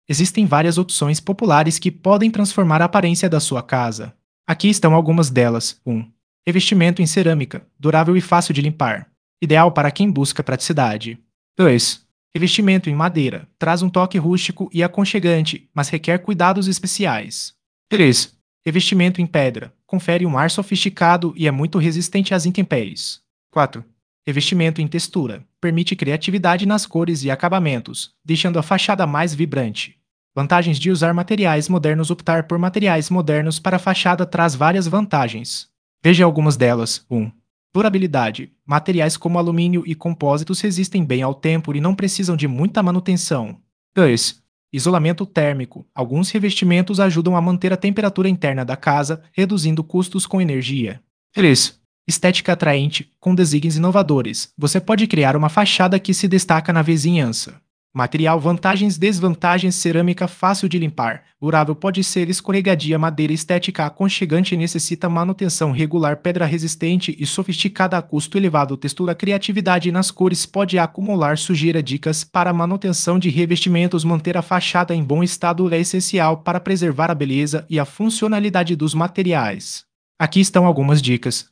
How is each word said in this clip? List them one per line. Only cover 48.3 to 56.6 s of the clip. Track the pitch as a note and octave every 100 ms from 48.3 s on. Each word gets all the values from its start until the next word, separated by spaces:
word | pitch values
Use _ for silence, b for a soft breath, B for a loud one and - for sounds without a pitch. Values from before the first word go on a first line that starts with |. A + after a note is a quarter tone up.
| F3+ C#3+ C3
da | B2+ C3
casa, | D3+ C#3+ C#3+ D#3+ b
reduzindo | - F#3+ G3+ D#3 D#3+
custos | D#3+ F3+ F3+ F#3+ -
com | F#3+
energia. | E3+ C3 C3 C3+ A2 A2 _ _ _
Três. | - F3 C3 - - _ _ -
Estética | - F3+ F3+ -
atraente. | E3+ D#3+ C#3 D3 - - _
Com | F3+
designs | F3+ E3 D3 D#3+ D#3
inovadores, | F3+ G3 F#3 C#3 A2+ A2+ - -
você | C#3+ F#3
pode | F3+ G#3+ A3
criar | D#3+ C3+
uma | D3 D#3
fachada | G#3 G3+ - F#3 F#3+
que | G3
se | F#3 F#3+
destaca | F#3 - D#3+